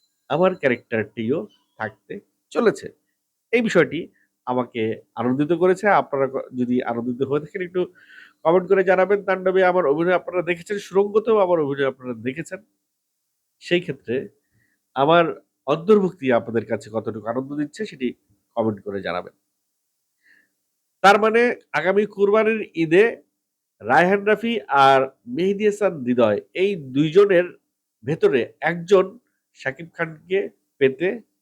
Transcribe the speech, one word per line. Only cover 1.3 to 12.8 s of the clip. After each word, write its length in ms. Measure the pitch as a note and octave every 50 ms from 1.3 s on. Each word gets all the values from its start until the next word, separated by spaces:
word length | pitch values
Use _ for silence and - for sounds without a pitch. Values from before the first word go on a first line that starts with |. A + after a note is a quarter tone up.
| C#3 F3 G#3+ - _ _ _ _ _ -
থাকতে 420 | A2+ G#2 - _ _ - - - - _ _ _ _ _
চলেছে। 520 | - A#3+ A#3 G#3 - - - - - _ _ _ _ _ _ _ _ _ _ _
এই 100 | - A#3+
বিষয়টি 460 | A#3+ A3 - F#3 D#3 C3 D3 D#3+ G3 - _ _ _ _ _ _ -
আমাকে 560 | B2 B2 B2+ A#2+ A#2+ - A#2+ A2 A2 G#2+ - - _ -
আনন্দিত 360 | A#2 A2+ B2 B2+ C3+ D3 D3+
করেছে। 380 | F3 E3 F3+ F#3 F#3+ F#3 G#3 G#3
আপনারা 380 | F#3+ D3+ C3 - - C#3 C3+ B2
ক-, 220 | B2+ B2+ - - C3
যদি 280 | B2 B2 A#2+ B2 B2 B2
আনন্দিত 380 | - A#2 A#2 A#2 B2+ B2 B2 C3+ C3
হয়ে 120 | C#3 D3+
থাকেন, 220 | D3+ D#3+ - G3
একটু 320 | F3+ F3 F3 F3+ F3 - _ _ _ - - - - - _ _ -
কমেন্ট 260 | D#3 E3+ F#3 F3+ E3+
করে 140 | G3 F#3+ F#3+
জানাবেন। 400 | F#3 F#3 F3+ F#3 F#3 G#3 G3+ F#3+
তাণ্ডবে 400 | F#3+ F#3+ F#3+ F#3 F#3 F#3 F#3+ F#3
আমার 220 | F3+ F3 F3+ F3
অভিনয় 300 | C3+ C#3+ D#3+ E3+ F3+ F3+
আপনারা 260 | E3+ - - F3 F3+
দেখেছেন, 360 | E3+ E3 F3+ E3+ - - G#3+ G3+
সুড়ঙ্গতেও 580 | - - E3+ G3 G3+ G#3 G3+ G#3+ G#3 A#3 A3 G#3+
আমার 220 | G3 F3 F3 E3
অভিনয় 280 | D3+ C#3 C#3 C#3 C#3 C3+
আপনারা 260 | C3+ C3+ B2+ B2+ B2
দেখেছেন, 460 | A2+ A2 B2+ C3+ D#3+ D#3+ - F#3+ G3 G#3+ _ _ _